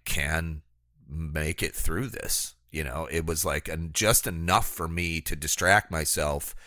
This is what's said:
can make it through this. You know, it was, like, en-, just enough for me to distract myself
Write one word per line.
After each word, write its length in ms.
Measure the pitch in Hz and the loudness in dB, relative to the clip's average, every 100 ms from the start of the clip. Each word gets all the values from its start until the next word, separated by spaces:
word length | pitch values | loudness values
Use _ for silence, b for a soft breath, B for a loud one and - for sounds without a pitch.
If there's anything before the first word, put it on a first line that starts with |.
can 580 | - - 71 80 82 76 - _ _ _ - | -2 0 0 0 -2 -6 -12 _ _ _ -10
make 540 | 76 80 76 78 - | -6 -4 -2 -2 -2
it 120 | - | -4
through 340 | - - 82 135 | 0 0 0 -2
this. 460 | - - - - - _ | -6 -2 -2 -4 -10 _
You 140 | 78 | -6
know, 240 | 69 71 80 | -4 -4 -2
it 140 | 82 | -2
was, 200 | 80 78 82 | 0 0 0
like, 220 | 73 - | -2 -2
en-, 220 | 80 82 | -6 -4
just 320 | 76 107 117 110 | 2 4 4 2
enough 420 | 82 85 101 - | -2 4 4 4
for 180 | - 82 | -2 -4
me 320 | 85 85 82 | -2 -2 -2
to 120 | - | -4
distract 560 | 73 76 - 87 104 - | -4 -2 2 6 6 4
myself 640 | 82 76 - 73 73 - - | 0 0 0 0 0 -4 -10